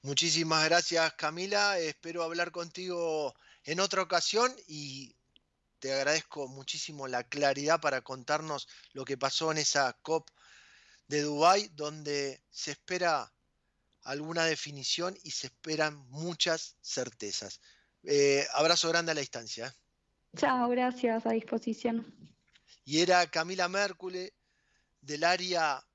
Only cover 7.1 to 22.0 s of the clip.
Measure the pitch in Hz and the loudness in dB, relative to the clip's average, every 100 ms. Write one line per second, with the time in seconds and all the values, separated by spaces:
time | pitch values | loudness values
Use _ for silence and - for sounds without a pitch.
7.1 | 127 120 143 143 139 147 165 156 131 - | -4 -4 2 2 2 2 2 2 -2 -6
8.1 | 131 123 151 156 143 - - - 135 131 | -12 -2 -2 -2 -8 -8 -18 -18 -12 -6
9.1 | 131 135 - 160 156 143 143 131 - - | -2 0 0 0 2 2 2 2 -2 -2
10.1 | 160 - _ - - - - - - _ | -2 -2 _ -20 -20 -20 -20 -20 -20 _
11.1 | 147 147 147 165 196 208 151 147 156 147 | -2 0 6 6 6 2 -8 -8 -8 -4
12.1 | 143 139 131 _ - - 139 - 180 175 | -2 -4 -8 _ -10 -8 -10 -6 0 2
13.1 | 151 117 _ _ _ _ _ _ _ - | 0 -4 _ _ _ _ _ _ _ -8
14.1 | 143 156 170 165 151 147 143 127 - 180 | -8 -4 0 2 0 -6 -8 -4 -2 -2
15.1 | 196 165 - 131 _ 160 156 156 147 127 | -6 -10 -10 -10 _ -6 -2 -2 -4 -14
16.1 | 139 170 170 175 160 - - - - 120 | -8 -6 0 0 0 -4 -14 -8 -4 -6
17.1 | - 104 - 101 - - _ _ _ - | -6 -8 -8 -10 -16 -20 _ _ _ 2
18.1 | 143 143 139 143 131 160 170 170 165 165 | 6 6 6 2 2 4 4 4 2 0
19.1 | 156 135 123 113 - 123 - _ _ _ | -4 -4 -10 -10 -10 -10 -14 _ _ _
20.1 | _ _ - 277 254 240 247 254 247 240 | _ _ -2 0 2 2 2 0 0 0
21.1 | 226 226 226 - 226 233 220 240 233 | 2 0 0 0 -4 -2 -2 -2 -2